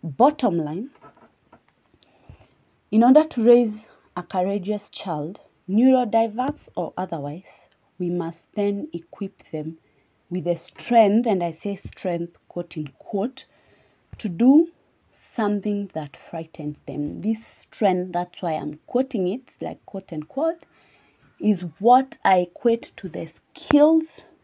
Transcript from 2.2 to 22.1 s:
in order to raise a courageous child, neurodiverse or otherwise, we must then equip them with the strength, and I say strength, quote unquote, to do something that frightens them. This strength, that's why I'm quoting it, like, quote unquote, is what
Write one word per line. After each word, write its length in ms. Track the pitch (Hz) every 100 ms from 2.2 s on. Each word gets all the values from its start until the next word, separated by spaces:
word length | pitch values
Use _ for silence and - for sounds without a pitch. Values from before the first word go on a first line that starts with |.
| _ - _ _ _ _ _
in 140 | 220
order 200 | 240 269
to 200 | 311 -
raise 420 | 226 240 233 214 - _ _ -
a 60 |
courageous 680 | 175 190 185 202 185 208 -
child, 500 | - 202 156 147 202 _ _ -
neurodiverse 1000 | 196 254 254 247 226 226 214 262 294 -
or 180 | - 170 -
otherwise, 720 | 185 160 143 156 - - _ _ _ _
we 120 | 180
must 420 | 175 165 170 _
then 340 | - 202 202 247
equip 520 | 165 - - 196 _ _
them 260 | 156 151 160 _ _ _ _ _
with 160 | 180
the 120 | 165 170
strength, 720 | - - - 240 208 214 240
and 160 | 190
I 100 | 170
say 240 | 160 208 190
strength, 600 | - - 190 170 170 _ _
quote 280 | - 170 -
unquote, 680 | 151 - - 202 220 - - _ _ _ _ _ _ -
to 100 | 214
do 420 | 170 240 294 339 _ _ _ _ _ _
something 560 | - 208 104 107 147 202
that 220 | - 147 -
frightens 640 | - 170 165 - 147 147 -
them. 340 | 139 147 170
This 240 | 185 220
strength, 680 | - - - - 208 180 185
that's 300 | 175 180 -
why 100 | 175
I'm 260 | 156 147 151 -
quoting 420 | 240 262 214 180
it, 260 | 233 _ _
like, 240 | 160 165 -
quote 260 | 196 -
unquote, 540 | 156 151 - 320 330 _ _ _ _ _ _ _ _
is 220 | 208 190 180 -
what 380 | 208 247 262